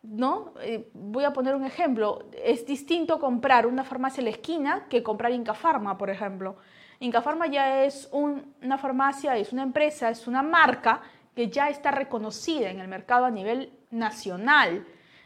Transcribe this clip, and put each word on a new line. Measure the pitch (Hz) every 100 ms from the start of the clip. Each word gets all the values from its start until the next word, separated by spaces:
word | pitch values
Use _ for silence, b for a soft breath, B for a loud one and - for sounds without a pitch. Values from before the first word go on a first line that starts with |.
¿no? | 220 214 254 381 - -
Eh, | - 220 226
voy | - 202 233
a | 285
poner | 277 254 277
un |
ejemplo. | 269 - 330 226 214 - - -
Es | - 240
distinto | - 277 - 339 320 311
comprar | 269 240 262 254 233
una | 254
farmacia | 254 240 262 269
en | 233
la |
esquina | 214 - 320 277 381 -
que | 240
comprar | 226 208 240
Inca | 247 226
Pharma, | 214 330 262 208 190
por | 196
ejemplo. | 190 190 196 190 190 B B B B
Inca | 247 233
Pharma | 233 320 330
ya | 277 269 269
es | 277 277 -
un, | 285 294 277 - _
una | 254 262
farmacia, | 269 254 277 277 302 240
es | 202
una | 254
empresa, | 269 277 302 302 233
es | 226 -
una | 254
marca | 294 339 294 - 233 240 B B B
que | - 233
ya | 277 294
está | 285 285
reconocida | 269 269 226 214 - - 311 202
en | 185
el | 190
mercado | 190 - 247
a | 254
nivel | 220 196 247 269 - _
nacional. | 226 220 214 202 180 233 294 214 180 - B B B